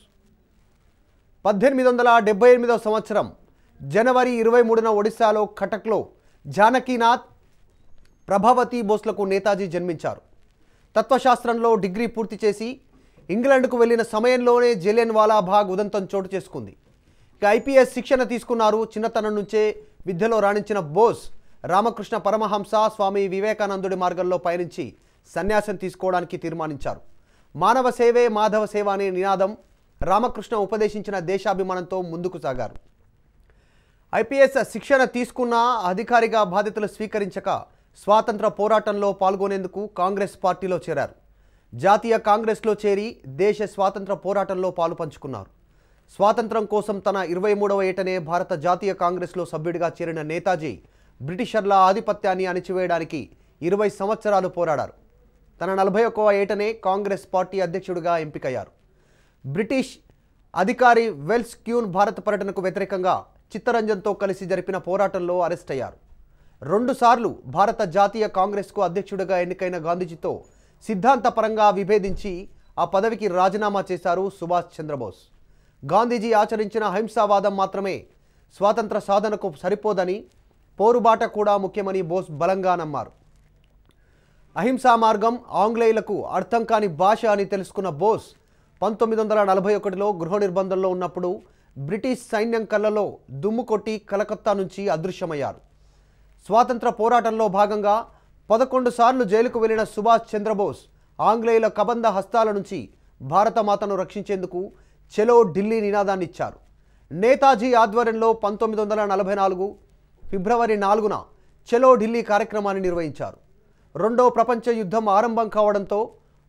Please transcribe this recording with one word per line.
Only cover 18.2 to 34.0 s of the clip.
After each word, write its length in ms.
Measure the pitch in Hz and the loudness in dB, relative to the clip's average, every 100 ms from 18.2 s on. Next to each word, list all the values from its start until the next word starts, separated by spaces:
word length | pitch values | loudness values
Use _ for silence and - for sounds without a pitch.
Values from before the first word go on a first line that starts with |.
తీసుకున్నారు. 640 | 220 233 - 233 214 220 | 0 -4 -4 0 2 2
చిన్నతనం 500 | 220 214 220 226 214 | -2 -4 -4 -2 -2
నుంచే 480 | 208 196 220 214 - - - 180 | -4 -2 0 0 -2 -14 -14 -8
విద్యలో 320 | 175 226 226 | -2 0 2
రాణించిన 400 | 202 208 - 202 | 2 0 -2 -4
బోస్ 520 | 151 170 226 160 - - - - | -2 2 2 2 -8 -14 -18 -12
రామకృష్ణ 520 | 131 185 233 220 202 214 | -2 0 0 -4 -6 -4
పరమహంస, 540 | 196 214 214 208 - 214 214 | 0 0 0 -2 0 0 0
స్వామి 420 | 214 196 202 196 | 0 -2 0 -2
వివేకానందుడి 680 | 190 214 214 202 196 185 185 | -2 -2 -2 -4 -4 -4 -2
మార్గంలో 420 | 180 175 180 180 | -2 -2 -2 -2
పయనించి 560 | 175 180 170 - 123 - _ _ _ | -2 -4 -6 -8 -12 -14 _ _ _
సన్యాసం 420 | 165 190 214 208 190 | -6 0 0 0 -6
తీసుకోవడానికి 600 | 185 - 185 180 175 180 | -8 -6 -2 -2 -4 -8
తీర్మానించారు. 640 | 165 165 156 139 - 101 - - _ _ _ 143 | -8 -6 -8 -6 -8 -8 -14 -20 _ _ _ -2
"మానవ 340 | 190 254 247 | 2 2 2
సేవే 380 | 240 233 240 240 | 2 2 4 2
మాధవ 380 | 214 214 214 208 | 2 0 0 -2
సేవ" 240 | 208 202 | -2 -2
అనే 200 | 196 196 | -2 -2
నినాదం, 460 | 180 196 190 196 220 _ _ _ - | -2 0 0 -2 -4 _ _ _ -6
రామకృష్ణ 540 | 170 202 247 214 - 220 | 0 0 0 -4 -6 -4
ఉపదేశించిన 600 | 196 220 214 214 196 190 | -2 0 -2 -4 -8 -6
దేశాభిమానంతో 840 | 165 190 208 190 190 185 175 185 | -4 -4 -2 -2 -2 -4 -6 -6
ముందుకు 360 | 175 165 175 170 | -6 -6 -8 -6
సాగారు. 360 | 151 123 107 - _ _ _ _ _ _ _ _ _ _ _ _ | -8 -6 -8 -12 _ _ _ _ _ _ _ _ _ _ _ _